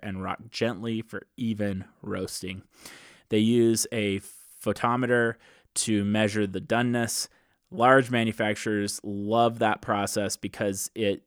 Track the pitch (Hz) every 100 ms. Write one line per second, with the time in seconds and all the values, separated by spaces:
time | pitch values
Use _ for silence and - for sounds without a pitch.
0 | 104 95 92 - 113 - 113 95 117 110
1 | 110 104 - - 117 107 101 95 92 _
2 | 104 95 92 - 92 95 - _ - -
3 | - - _ 110 110 120 113 113 - 117
4 | 104 98 - - - - - 101 120 123
5 | 123 123 117 117 - - _ - - 104
6 | 101 107 107 107 101 95 80 113 123 120
7 | 117 - - _ _ _ _ 180 120 135
8 | 120 123 113 107 107 107 113 107 101 -
9 | 104 101 101 113 117 117 - - - 104
10 | 101 110 98 - 98 - 104 98 - -
11 | 104 98